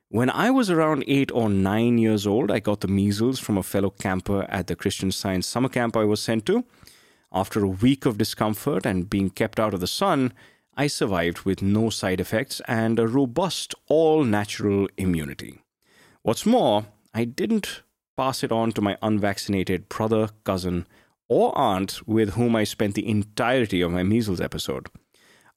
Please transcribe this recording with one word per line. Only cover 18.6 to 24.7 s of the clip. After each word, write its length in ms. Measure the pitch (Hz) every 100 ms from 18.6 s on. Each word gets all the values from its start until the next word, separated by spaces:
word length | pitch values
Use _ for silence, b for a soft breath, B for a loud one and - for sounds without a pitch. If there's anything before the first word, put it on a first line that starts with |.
| 113
to 80 | 110
my 160 | 101 98
unvaccinated 880 | 110 107 101 98 - 98 90 92 -
brother, 400 | - 110 110 110 107
cousin, 420 | - 95 90 90 87 b b b -
or 280 | 135 226 -
aunt 480 | 127 92 98 - -
with 280 | 110 107
whom 220 | 92 120 113
I 100 | 104
spent 300 | - 107 104
the 120 | 95
entirety 760 | 104 101 - 120 131 107 90
of 100 | 87
my 120 | 90
measles 380 | 92 113 104 85
episode. 480 | 80 80 -